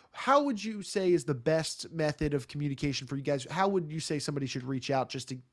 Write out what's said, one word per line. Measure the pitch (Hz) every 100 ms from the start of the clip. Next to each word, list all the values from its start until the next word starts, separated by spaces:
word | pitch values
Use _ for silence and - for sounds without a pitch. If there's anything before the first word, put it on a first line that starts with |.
| _
How | - 247 285
would | 285 208
you | 214 214
say | 185 202 185
is | 175
the | 147
best | 131 135 160 156 - -
method | 165 151 147 151 139
of | 123
communication | 147 147 135 147 127 131
for | 139
you |
guys? | 139 143 127
How | 160 196
would | 196 156
you | 156
say | - 151
somebody | - 143 131
should | 139
reach | 127 131 -
out | 135 123
just | 135 -
to, | 127 -